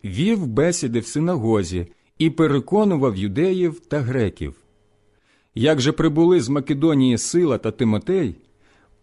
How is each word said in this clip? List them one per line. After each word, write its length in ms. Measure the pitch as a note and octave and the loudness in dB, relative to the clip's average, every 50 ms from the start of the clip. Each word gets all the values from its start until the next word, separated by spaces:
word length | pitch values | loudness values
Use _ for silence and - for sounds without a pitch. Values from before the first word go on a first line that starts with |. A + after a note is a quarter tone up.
| - | -12
вів 420 | G2+ F2+ G#2 D#3+ G#3 A#3 G3+ F3+ | -8 -4 -2 0 0 0 0 -2
бесіди 540 | B2+ A2 A#2 D3+ F3 E3+ - - B2+ A#2 A#2+ | -2 0 0 0 0 0 -2 -4 -2 -2 -4
в 60 | G#2+ | -4
синагозі 800 | - - D3 D#3+ F3 F3+ D#3 G#2+ A2+ A2+ G#2 F#2+ E2 F#2 F2+ E2+ - _ _ _ _ _ _ | -4 -4 -2 -2 -2 -2 -2 0 0 0 0 0 -2 -4 -6 -8 -8 _ _ _ _ _ _
і 120 | D#3 D#3+ | 0 0
переконував 840 | D#3+ - D#3+ D#3 C#3+ C#3 A#2 - F3+ G#3 G#3+ G#3 F3+ D3 C3 C3 G#2 | 2 2 2 2 2 0 -2 0 0 2 2 2 2 2 0 0 0
юдеїв 640 | F#2+ G2 G#2 F#2+ C3 E3 F#3+ F#3+ F#3 F3+ E3+ D#3+ - | -2 -4 -4 -2 0 0 0 0 0 -2 -2 -4 -6
та 200 | _ _ - D3 | _ _ -4 -4
греків. 540 | C#3 A2+ C3 C3+ A2+ F#2+ - - F2 C#2 - _ _ _ _ _ _ _ _ _ _ _ _ _ _ _ _ _ _ _ _ | -4 -2 -2 -2 -2 -2 -4 -6 -10 -10 -10 _ _ _ _ _ _ _ _ _ _ _ _ _ _ _ _ _ _ _ _
Як 260 | - A2+ D3 D#3 C3+ | 0 2 2 2 2
же 120 | A#2+ C#3+ D3+ | 2 0 0
прибули 480 | - D#3 D#3+ D3 D#3 E3 F3 F#3 F3 | 2 0 0 2 4 4 4 4 4
з 80 | B2 A2 | 2 0
Македонії 680 | C#3 C#3+ C3+ - D3+ C#3 C#3+ E3 D#3 C#3 C3 B2+ A#2+ A2 | -2 -4 -2 -4 -4 0 2 2 4 4 4 4 2 0
Сила 400 | - - - E3+ F3+ D#3 A#2+ G#2 | -2 -2 0 0 2 2 0 0
та 120 | - A2+ | -2 -6
Тимотей, 680 | A2 - B2+ A2+ G#2+ G#2 - - F#3 F#3+ E3+ G#2+ D2 - _ _ _ _ _ _ _ _ _ _ _ _ | -4 0 0 0 0 0 -2 -2 -2 -2 -2 -2 -6 -10 _ _ _ _ _ _ _ _ _ _ _ _